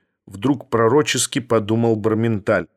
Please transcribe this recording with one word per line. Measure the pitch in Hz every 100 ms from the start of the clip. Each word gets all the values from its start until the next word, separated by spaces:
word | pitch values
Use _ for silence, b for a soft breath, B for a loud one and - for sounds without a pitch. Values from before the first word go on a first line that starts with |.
| _ _ -
вдруг | 98 131 135 -
пророчески | 113 113 139 147 127 - -
подумал | 123 113 101 113 117 110
Барменталь. | 107 107 117 107 87 101 82